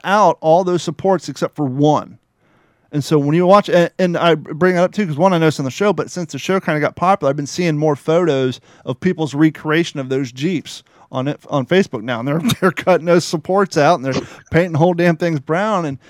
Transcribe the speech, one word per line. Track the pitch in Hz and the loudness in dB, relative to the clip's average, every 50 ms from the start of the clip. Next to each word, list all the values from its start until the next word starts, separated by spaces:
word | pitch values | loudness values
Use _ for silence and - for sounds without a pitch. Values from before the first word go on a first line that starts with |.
| - | 0
out | 175 196 214 202 170 143 - | 0 2 4 4 4 2 2
all | - 160 160 180 190 | 2 4 4 4 4
those | 180 180 165 - | 0 -2 -2 -2
supports | 175 151 - - 190 190 170 - - | -4 -8 -4 0 0 0 0 -2 -8
except | 135 - 175 - - | -8 -6 -6 -6 -4
for | - 151 | -4 -4
one. | 131 127 139 143 151 147 117 - - - _ _ _ _ _ _ _ _ _ _ _ _ _ _ _ | -4 0 2 2 2 2 0 -2 -8 -18 _ _ _ _ _ _ _ _ _ _ _ _ _ _ _
And | - 147 135 | -6 -6 -2
so | - 160 151 | 0 0 2
when | 139 143 156 | 2 2 0
you | 175 180 | 2 4
watch, | 180 196 208 - - | 6 4 4 4 4
and, | 165 175 170 - _ - | 2 2 2 0 _ -2
and | 185 180 170 | -2 0 0
I | 143 165 170 160 | 2 2 2 2
bring | 151 - - 151 143 180 185 185 | 2 -2 -8 -4 0 0 2 2
it | 170 | 2
up | 185 180 - | 0 0 0
too, | 208 214 | -4 -4
'cause | 165 143 139 | -4 -2 2
one, | 180 196 185 | 2 2 4
I | 165 | 4
know | 165 160 | 2 2
it's | 139 - | 0 0
on | 139 | -6
the | 131 | -6
show, | - - 202 208 185 | -4 -2 0 0 0
but | 151 135 - | -2 -4 -8
since | - 180 - - - | -6 -10 -10 -10 -10
the | 131 | -10
show | - - 190 190 | -4 -2 -2 -2
kinda | - - 156 151 | -2 -2 -2 0
got | 147 - - | -2 -2 -2
popular, | - 175 180 196 - 151 135 | -2 0 0 0 2 0 -2
I've | 139 | -2
been | 151 143 | -2 -6
seeing | 131 - - 180 170 151 | -8 -6 -4 -2 -2 0
more | 147 156 156 147 | 0 0 0 -2
photos | 135 - - 160 175 180 165 139 135 131 131 120 - _ _ _ _ - | -2 -2 0 0 2 2 2 0 0 0 -2 -4 -6 _ _ _ _ -10
of | - 127 - | -10 -8 -4
people's | - 185 180 - 160 147 139 | -2 -2 -2 -2 -4 -4 0
recreation | 143 160 160 143 - - 156 151 165 170 - - 147 | 2 2 2 2 0 -6 -2 0 0 0 -2 -4 -10
of | 131 131 | -6 -4
those | 131 135 139 123 123 | -4 -4 -4 -6 -8
Jeeps | 127 143 185 185 135 - - - - - _ _ _ - _ - | -6 -4 -2 -2 -4 -6 -8 -16 -18 -20 _ _ _ -20 _ -8
on | 131 127 143 | -6 -4 -4
it, | - - _ - | -6 -8 _ -4
on | 147 143 123 | -4 -4 -2
Facebook | - 175 190 - - - 113 104 | 0 0 0 0 -2 -8 -10 -6
now, | 123 123 113 | -6 -6 -6
and | 120 143 | -4 -4
they're, | 143 165 160 233 | -4 -2 0 0
<laughs> | - - | 0 2
they're | 180 185 - | 0 -2 0
cutting | - - 190 180 160 156 | 0 0 2 2 2 4
those | 175 170 180 - | 2 2 2 2
supports | - - 160 - - 185 202 196 - - | 0 -6 -8 -4 -2 0 0 0 0 0
out, | 160 143 151 180 | 2 4 4 2
and | 135 123 | 2 0
they're | 135 127 - - - - - - - | -4 -4 -4 -6 -8 -18 -20 -10 -2
painting | - 165 180 180 160 | 0 0 0 2 2
the | 143 | 2
whole | 165 180 175 | 2 2 2
damn | 170 175 175 165 | 2 2 2 2
things | 151 175 170 160 143 | 2 0 -2 -2 -2
brown. | 127 - 156 180 208 220 214 180 165 | -4 -2 -2 -2 0 0 -2 -2 -2
And | 147 135 - _ | -4 -8 -10 _